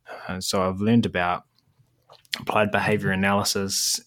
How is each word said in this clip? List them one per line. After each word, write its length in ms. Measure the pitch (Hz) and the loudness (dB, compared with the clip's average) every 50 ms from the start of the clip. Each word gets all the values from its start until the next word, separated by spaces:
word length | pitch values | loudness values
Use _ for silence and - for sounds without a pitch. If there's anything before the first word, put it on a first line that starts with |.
| _ - - - - - | _ -18 -16 -14 -10 -10
Uh, 100 | 90 92 | -10 -8
so 300 | 92 - - 98 92 95 | -6 -4 -2 0 0 0
I've 120 | 92 95 | 0 0
learned 260 | 104 110 117 120 104 | 2 4 4 4 4
about 380 | 95 - 92 87 87 90 - - _ _ _ _ _ _ _ _ _ _ _ _ _ - - _ _ - - | 2 0 0 0 0 -2 -4 -6 _ _ _ _ _ _ _ _ _ _ _ _ _ -20 -20 _ _ -10 -8
applied 320 | - - - 107 107 101 | -6 -2 2 2 2 2
behavior 400 | 104 101 98 104 107 104 101 98 | 2 0 2 2 0 0 0 0
analysis 920 | 95 95 98 98 101 101 101 - - 104 98 98 98 - - - - - - | 0 2 2 2 2 2 2 0 -2 -2 -2 -2 -2 -2 -2 -2 -2 -4 -6